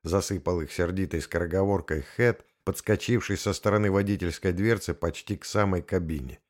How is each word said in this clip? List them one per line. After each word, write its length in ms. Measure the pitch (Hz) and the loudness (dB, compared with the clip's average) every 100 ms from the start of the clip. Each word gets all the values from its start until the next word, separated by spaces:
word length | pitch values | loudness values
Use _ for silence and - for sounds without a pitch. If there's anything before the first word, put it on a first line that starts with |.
Засыпал 580 | - 95 - 95 73 90 | -2 0 0 -2 0 -2
их 100 | 76 | -2
сердитой 500 | - 87 92 92 82 | -2 -2 0 -2 -2
скороговоркой 800 | - 85 87 90 98 98 - 78 | -2 -2 0 2 2 2 0 -4
Хэт, 420 | - - 120 113 - _ | -4 2 2 2 -6 _
подскочивший 760 | - 98 - 104 - 117 - 98 | -6 -4 0 0 2 0 0 -4
со 160 | - | -2
стороны 380 | 95 104 104 104 | -2 2 2 4
водительской 600 | 98 98 98 87 - 98 | 2 2 0 -2 -2 -2
дверцы 440 | 87 107 110 - 85 | 0 2 0 0 -4
почти 420 | 85 - - 101 | -4 -4 -6 -8
к 80 | - | -4
самой 380 | 107 101 90 | 0 2 2
кабине. 560 | - 95 82 78 65 - _ | 0 -2 -2 -4 -6 -12 _